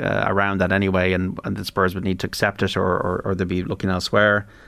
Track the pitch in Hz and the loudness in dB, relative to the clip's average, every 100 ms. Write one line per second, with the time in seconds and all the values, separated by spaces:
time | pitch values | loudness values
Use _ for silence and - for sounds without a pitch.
0 | - 101 104 98 101 98 92 98 98 95 | -2 0 0 2 0 2 2 2 2 2
1 | 92 90 92 92 - 98 - 101 92 95 | 2 0 -2 -4 -6 -6 -4 0 0 0
2 | 95 92 95 - 104 - 98 98 95 90 | -2 -2 -4 -2 -2 0 -2 0 0 0
3 | 95 92 - 95 90 90 87 92 95 92 | 0 -2 -2 -2 0 -2 -4 -4 -2 -2
4 | - 104 104 104 104 - | 0 2 4 2 -2 -12